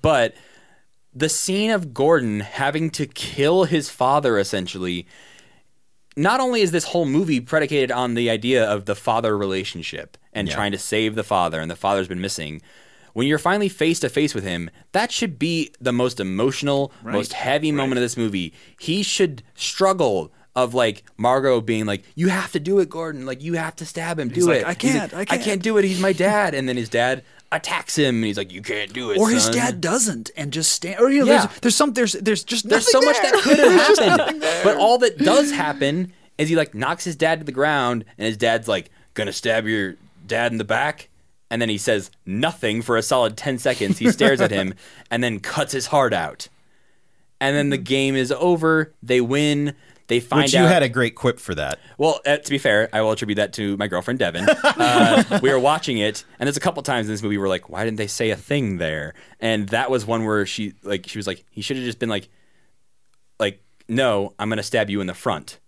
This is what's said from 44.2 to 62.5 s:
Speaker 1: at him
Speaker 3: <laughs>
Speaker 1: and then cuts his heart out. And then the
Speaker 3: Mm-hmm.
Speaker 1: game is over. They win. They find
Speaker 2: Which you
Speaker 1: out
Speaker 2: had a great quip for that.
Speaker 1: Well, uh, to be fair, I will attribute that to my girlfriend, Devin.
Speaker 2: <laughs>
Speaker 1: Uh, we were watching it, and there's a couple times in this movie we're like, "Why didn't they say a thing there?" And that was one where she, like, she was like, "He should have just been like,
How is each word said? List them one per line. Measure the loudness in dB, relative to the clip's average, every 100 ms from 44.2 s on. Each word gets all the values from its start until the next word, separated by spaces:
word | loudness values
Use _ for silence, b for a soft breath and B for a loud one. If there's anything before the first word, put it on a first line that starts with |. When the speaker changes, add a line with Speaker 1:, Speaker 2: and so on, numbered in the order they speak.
| 2 4
Speaker 1:
at | 0
him | 0 -4 -6 -18
Speaker 3:
<laughs> | -20 -6
Speaker 1:
and | -2
then | -2 -4
cuts | -6 -4 -4
his | -4 0
heart | 2 2
out. | 0 -4 -8 -18 _ _ _ _ _ _ _ _ _
And | -2 0
then | 0
the | -2
Speaker 3:
Mm-hmm. |
Speaker 1:
game | 0 0 2 0
is | -2
over. | 0 2 2 2 2 0 _
They | 0 2
win. | 2 2 2 0 -2 -6 b b -2
They | -2
find | 2 2
Speaker 2:
Which | 4
you | 4
Speaker 1:
out | 6
Speaker 2:
had | 6
a | 4
great | 2 0
quip | 0 -2 -2
for | -6
that. | -6 -4 -6 b b
Speaker 1:
Well, | 0 0 0
uh, | 0
to | 0
be | -2
fair, | 2 4 2
I | 2
will | 0
attribute | 0 -2 0
that | 0
to | -2 -4 -2
my | -2
girlfriend, | -4 -4 -2
Devin. | -2 2 2
Speaker 2:
<laughs> | 4
Speaker 1:
Uh, | 2 2 2 4 6 6 4 2
we | 2
were | 4
watching | 2 0 -2 0
it, | -2 -4 -14 b
and | -4
there's | -2
a |
couple | -4 -4
times | -4 -4 -2
in |
this | -4
movie | -4 -2
we're | 0
like, | -2 -4
"Why | -6
didn't | -4 -4
they | -6
say | -2 -2
a | -2
thing | -2 -2 -2 -4
there?" | -4 -4 -8 b b b
And | -2 -2 0
that | -2 0
was | -2 -2
one | -2
where | 0 0 -2
she, | -4 -8 -10
like, | -6 -6 -6
she | -10
was | -8
like, | -10 _
"He | -12
should | -8 -6
have | -6
just | -6
been | -4
like, | -4 -6 _ _